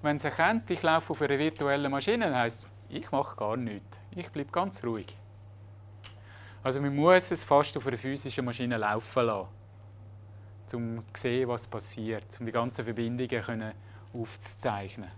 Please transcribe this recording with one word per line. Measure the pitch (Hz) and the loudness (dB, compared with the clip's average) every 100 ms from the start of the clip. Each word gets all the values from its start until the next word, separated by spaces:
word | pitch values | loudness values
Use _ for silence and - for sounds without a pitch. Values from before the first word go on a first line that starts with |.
Wenn | 151 147 | 2 2
Sie | 151 | 0
erkennt, | - 170 226 - | 4 6 6 0
ich | 175 | 2
laufe | 170 160 - | 6 6 4
auf | 147 | 0
einer | 147 139 | 2 4
virtuellen | 151 156 143 139 139 | 2 2 2 4 2
Maschine, | 139 135 233 208 | 0 2 2 4
dann | |
heisst, | 127 117 117 - - - | 4 2 0 -12 -18 -10
ich | 143 - | -10 -2
mache | 139 143 - | 0 0 -2
gar | 104 117 | -2 0
nichts. | 120 101 - - - | -2 -6 -10 -20 -14
Ich | 180 170 | -10 -8
bleibe | 151 143 | -6 -2
ganz | - 190 - | 0 0 -2
ruhig. | 120 113 92 - - - - - - - - - - - - - - - | -2 -2 -6 -14 -18 -20 -20 -18 -18 -18 -18 -18 -18 -18 -18 -18 -18 -4
Also | 131 131 | 0 2
man | 143 | 2
muss | 139 156 185 180 | 4 8 8 8
es | 165 | 0
fast | - 143 147 151 | 6 6 6 0
auf | 127 | -2
einer | 123 | -2
physischen | 135 139 143 127 | -2 -4 -4 -2
Maschine | 127 117 123 120 | -2 -2 0 2
laufen | 104 107 - - | 2 0 0 2
lassen, | 117 104 95 - - - - - - - - - - - - | 4 2 -2 -10 -20 -20 -20 -18 -18 -18 -18 -18 -18 -18 -10
um | 123 117 113 110 | -6 -4 -6 -6
zu | - | -2
sehen, | 127 120 127 | 2 2 2
was | 120 - | 0 -2
passiert, | 113 98 - 110 110 98 - | -6 -6 -4 -4 -4 -6 -8
um | |
die | 117 | -2
ganzen | 117 120 117 | 0 0 -2
Verbindungen | 113 113 117 120 127 120 | -6 -2 -2 -2 -2 -2
können | 107 113 110 104 - - - | -2 -4 -6 -10 -16 -18 -14
aufzuzeichnen. | 123 113 - - - 131 104 98 - 98 | -8 -8 -6 -10 -2 -2 0 -4 -8 -12